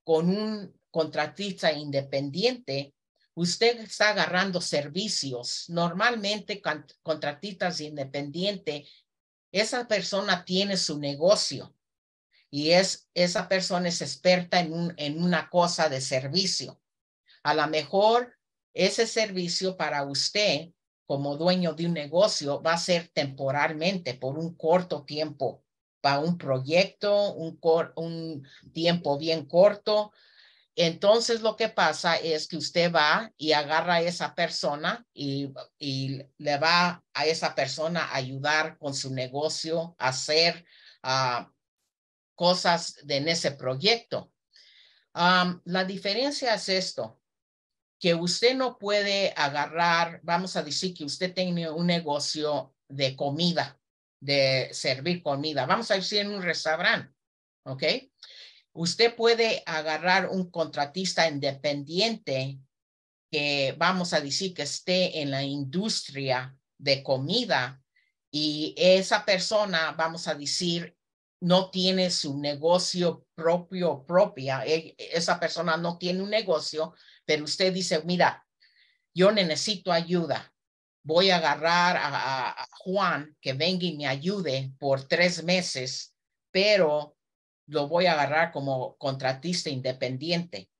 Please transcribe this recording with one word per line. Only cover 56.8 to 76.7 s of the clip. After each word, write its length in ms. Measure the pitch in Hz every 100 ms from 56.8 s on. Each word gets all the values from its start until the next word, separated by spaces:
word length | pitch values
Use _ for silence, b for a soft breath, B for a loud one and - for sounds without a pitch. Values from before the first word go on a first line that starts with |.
| 202 202 135 _ _ _ _ _
¿ok? 200 | 139 135 160 247 - _ B B B B B 165
Usted 380 | 170 - 233
puede 480 | 233 226 233 226 - -
agarrar 600 | 160 156 156 175 185 180
un 220 | 190 180
contratista 800 | 170 156 147 143 185 185 - 165
independiente 1300 | 143 139 135 151 143 139 175 226 220 - 131 135 135 - _ _ _ _ _ -
que, 460 | 151 147 143 135 139
vamos 340 | 170 185 175
a 80 | 160
decir, 320 | 143 - 190
que 100 | 180
esté 580 | 143 - - 185 180 156
en 80 | 143
la 140 | 135
industria 1120 | 139 143 131 170 214 - - 139 135 127 131 - _ -
de 280 | 139 135
comida 760 | - 131 143 226 220 139 127 135 _ _ _ _ _
y 420 | 147 151 151 156 -
esa 480 | 180 190 185 214
persona, 680 | 214 185 - 214 208 165 160
vamos 340 | 165 165 170 170
a 80 |
decir, 600 | 147 139 - 175 170 170 _ _ _ _ -
no 300 | 175 185 190
tiene 400 | 185 185 185 180
su 280 | - 156 139
negocio 880 | 143 143 160 180 - 180 175 165 _ -
propio, 680 | 165 175 - 185 175 135
propia, 600 | - 180 185 131 131 131 117
e-, 300 | 160 185 -
esa 400 | 107 165 175 175
persona 380 | 160 170 170 160
no 220 | 170 170
tiene 240 | 180 185
un 80 | 202
negocio, 640 | 214 190 151 147